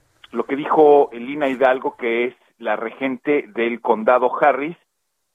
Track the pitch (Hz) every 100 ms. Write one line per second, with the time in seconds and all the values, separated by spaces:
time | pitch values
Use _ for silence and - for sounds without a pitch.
0 | _ _ - 117 123 139 156 156 147 143
1 | - 117 123 147 135 123 131 127 143 -
2 | 117 117 123 - _ _ 113 107 113 -
3 | 135 123 147 147 104 104 117 120 - 110
4 | 113 123 123 - 147 131 151 170 _ _
5 | _ _ _